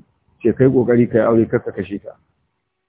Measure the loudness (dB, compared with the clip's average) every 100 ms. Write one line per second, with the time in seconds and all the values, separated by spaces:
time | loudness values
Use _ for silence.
0 | -20 _ _ _ -4 2 2 2 2 2
1 | 2 0 0 0 0 -2 -6 -10 -10 -12
2 | -14 -20 _ _ _ _ _ _